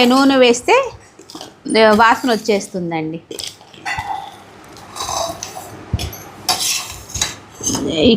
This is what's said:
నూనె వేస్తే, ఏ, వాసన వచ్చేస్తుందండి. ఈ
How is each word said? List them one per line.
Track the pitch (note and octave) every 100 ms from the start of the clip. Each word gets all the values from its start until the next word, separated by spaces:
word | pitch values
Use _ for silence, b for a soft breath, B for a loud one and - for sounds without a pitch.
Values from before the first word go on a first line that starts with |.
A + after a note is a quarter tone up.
| B3
నూనె | C4 C#4 C4+
వేస్తే, | A#3+ A#3+ - B4 C5 - - - - - - - - G#3+
ఏ, | A3 G#3
వాసన | A3+ A#3+ C4 G#3+
వచ్చేస్తుందండి. | A3 G3+ G3 F#3 E3+ E3 D#3 E3 - - - - - - - - - - - - - - - - - - - - - - - - - - - - - - - - - - - - - - - - - - - - - - - D#3
ఈ | B3